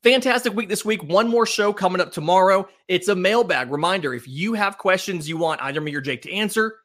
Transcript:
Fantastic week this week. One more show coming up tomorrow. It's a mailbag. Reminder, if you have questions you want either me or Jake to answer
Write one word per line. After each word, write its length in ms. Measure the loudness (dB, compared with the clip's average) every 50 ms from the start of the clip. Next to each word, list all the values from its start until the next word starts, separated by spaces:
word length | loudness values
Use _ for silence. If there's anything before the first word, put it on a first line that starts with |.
| _
Fantastic 500 | 6 4 4 4 2 0 0 0 -2 -2
week 160 | -2 -4 -4
this 160 | -4 -4 -2
week. 160 | -2 -2 -2
One 260 | -2 0 2 2 2 4
more 200 | 2 2 2 0
show 260 | 0 0 0 0 0
coming 260 | 0 -2 0 0 0
up 120 | -2 -2
tomorrow. 560 | -4 -8 0 2 4 4 6 6 4 2 0 -2 _ _ _ _
It's 200 | -2 -2 0 0
a 80 | 0
mailbag. 560 | 2 2 2 4 2 2 2 0 -2 -2 -2
Reminder, 420 | -4 -2 0 0 0 0 -2 -4 -6
if 140 | -6 -10 -12
you 260 | -8 -6 -4 -2 -2
have 240 | 0 0 -2 -2 -2
questions 500 | 0 0 2 2 0 -4 -6 -6 -6 -8
you 80 | -6
want 280 | -2 -2 -2 -2 -2 -4
either 180 | -6 -6 -6
me 140 | -6 -6 -6
or 60 | -6
Jake 200 | -6 -6 -8 -8 -8
to 80 | -10
answer 440 | -6 -4 -4 -2 0 0 -2 -2 -4 _ _